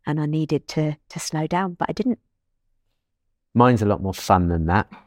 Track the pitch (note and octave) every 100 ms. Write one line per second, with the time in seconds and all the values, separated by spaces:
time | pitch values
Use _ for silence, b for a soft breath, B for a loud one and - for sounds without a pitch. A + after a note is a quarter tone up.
0 | - D3+ D3+ D#3 D3+ D3 - D#3+ D3+ D3
1 | _ - - D#3 D#3+ F3 F#3+ F3 - E3
2 | B3 - _ _ _ _ _ _ _ _
3 | _ _ _ _ _ A#2+ B2 A2+ G#2 G2+
4 | F#2+ - - F#2+ F2 E2+ D#2+ G2 - -